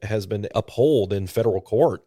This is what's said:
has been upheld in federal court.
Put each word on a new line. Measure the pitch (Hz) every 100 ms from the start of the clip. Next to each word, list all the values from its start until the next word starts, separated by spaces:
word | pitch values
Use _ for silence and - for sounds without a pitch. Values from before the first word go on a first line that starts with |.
has | 101 110 95
been | 104 104
upheld | 110 - - 143 135 95
in | 101 95
federal | 113 117 92
court. | - 113 156 110